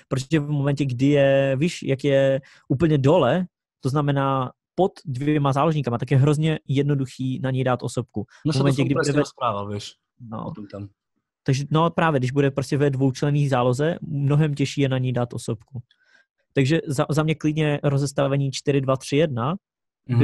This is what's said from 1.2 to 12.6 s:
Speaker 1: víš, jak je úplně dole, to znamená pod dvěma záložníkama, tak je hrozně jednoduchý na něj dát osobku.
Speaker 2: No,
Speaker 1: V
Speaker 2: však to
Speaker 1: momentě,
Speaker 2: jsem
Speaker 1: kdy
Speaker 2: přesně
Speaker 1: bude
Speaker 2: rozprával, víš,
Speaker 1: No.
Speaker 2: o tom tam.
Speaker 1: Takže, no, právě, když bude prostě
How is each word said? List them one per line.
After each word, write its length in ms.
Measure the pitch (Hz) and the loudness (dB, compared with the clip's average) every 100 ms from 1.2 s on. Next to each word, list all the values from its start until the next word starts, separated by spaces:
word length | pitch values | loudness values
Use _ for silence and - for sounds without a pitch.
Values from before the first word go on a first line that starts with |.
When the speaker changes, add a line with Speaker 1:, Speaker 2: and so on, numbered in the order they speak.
| 139 135 139 131 | 4 4 2 0
Speaker 1:
víš, 260 | 160 - | -2 -2
jak 220 | 135 135 | -4 -2
je 360 | 143 135 135 135 - - - | 2 2 2 0 -4 -12 -6
úplně 300 | 127 160 151 | 0 2 4
dole, 480 | 135 180 123 175 180 _ _ _ | 4 4 4 2 -2 _ _ _
to 80 | 131 | -4
znamená 640 | 151 143 139 135 135 123 - _ | 0 0 0 0 0 -4 -8 _
pod 180 | - 190 - | -2 -2 -2
dvěma 480 | 156 123 143 151 139 | -8 -4 0 2 2
záložníkama, 460 | 135 160 151 127 117 | 2 0 0 -2 -4
tak 120 | 127 | 2
je 60 | 135 | 4
hrozně 420 | 147 147 160 156 - | 4 2 0 -2 -2
jednoduchý 680 | 139 143 139 127 - 131 127 | 0 2 0 -2 -6 -6 -4
na 80 | 131 | -2
něj 140 | 131 | 0
dát 180 | 127 120 | 0 0
osobku. 440 | 120 123 - 104 - - 151 | -2 -6 -6 -8 -10 -6 -2
Speaker 2:
No, 40 | |
Speaker 1:
V 20 | |
Speaker 2:
však 60 | 135 | 2
to 40 | |
Speaker 1:
momentě, 140 | 139 135 | 2 2
Speaker 2:
jsem 100 | 131 | 2
Speaker 1:
kdy 80 | |
Speaker 2:
přesně 180 | 160 147 | 0 2
Speaker 1:
bude 80 | 147 | 0
Speaker 2:
rozprával, 480 | 139 - 123 101 101 | -2 -2 -2 -2 -4
víš, 200 | 104 - - _ _ 117 | -8 -10 -16 _ _ -14
Speaker 1:
No. 160 | 113 - | -10 -10
Speaker 2:
o 40 | |
tom 160 | - 101 | -12 -14
tam. 220 | 98 101 _ _ _ _ _ | -14 -14 _ _ _ _ _
Speaker 1:
Takže, 220 | - 131 143 | -2 -2 0
no, 200 | 156 165 | 0 2
právě, 300 | 175 165 139 | 2 0 2
když 100 | 123 | 0
bude 200 | 139 139 | 0 0
prostě 260 | 139 | -2